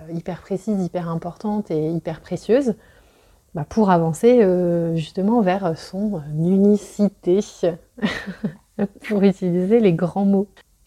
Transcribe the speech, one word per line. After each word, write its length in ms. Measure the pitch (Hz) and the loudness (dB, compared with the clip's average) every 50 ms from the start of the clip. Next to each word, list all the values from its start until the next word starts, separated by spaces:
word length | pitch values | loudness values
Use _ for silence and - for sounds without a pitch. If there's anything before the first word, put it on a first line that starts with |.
| 156 165 | -12 -10
hyper 300 | 165 170 - 196 170 - | -12 -10 -8 -10 -12 -12
précises, 420 | - - 196 185 - 220 208 190 180 | -8 -8 -8 -6 -4 -4 -2 -2 -4
hyper 260 | 170 - 180 170 165 | -4 -4 -6 -6 -4
importantes 600 | 165 165 - 175 - - - 214 208 208 208 - | -6 -6 -6 -8 -12 -8 -6 -4 -4 -4 -4 -4
et 220 | 170 151 156 160 | -4 -2 -2 -2
hyper 300 | 170 160 - 170 151 - | -4 -4 -6 -8 -12 -12
précieuses, 520 | - - 180 170 - - 226 277 277 233 190 - _ _ _ _ _ _ _ _ _ _ _ _ _ _ - | -10 -10 -10 -8 -2 0 0 2 2 0 -4 -6 _ _ _ _ _ _ _ _ _ _ _ _ _ _ -10
bah, 120 | 165 151 - | -10 -10 -4
pour 220 | - 220 214 190 | 0 2 4 4
avancer, 500 | 180 170 165 160 156 - - 233 247 240 | 4 4 2 0 -2 2 4 4 6 6
euh, 540 | 214 185 180 180 180 175 170 170 170 165 165 | 4 4 2 2 0 0 0 -2 -2 -2 -2
justement 460 | 165 151 - - 196 185 208 233 247 | -4 -6 -6 -6 -2 0 2 2 2
vers 360 | 202 180 185 196 196 165 160 | 2 2 0 0 -2 -4 -4
son 460 | - - - 190 190 214 214 202 160 143 147 151 156 | -6 -10 -12 -8 -6 -4 -4 -4 -6 -8 -6 -4 -2
unicité, 1000 | 165 180 196 190 196 202 208 202 - - - - 202 196 - _ - 175 180 208 202 - - - | 0 2 4 4 4 4 4 2 -2 -8 -2 -2 -2 -2 -2 _ 0 0 0 0 0 -4 -6 -4
<laughs> 1500 | - 165 175 - _ _ _ 247 214 175 - - - 196 180 - 214 165 - - _ _ _ - 202 - - - - | -2 -2 -2 -4 _ _ _ -6 -6 -4 -4 -6 -10 -12 -12 -8 -10 -10 -10 -12 _ _ _ -6 -6 -6 -6 -16 -8
pour 140 | - 214 196 | -4 0 2
utiliser 580 | 196 202 190 - 185 180 170 180 180 190 226 240 | 2 2 2 2 -2 -2 0 0 2 2 2 4
les 140 | 220 190 165 | 4 4 2
grands 320 | 165 180 165 - 196 202 | 2 -2 -2 -2 0 0
mots. 220 | 196 196 190 208 - _ - _ _ _ _ _ | 2 2 0 0 -4 _ -20 _ _ _ _ _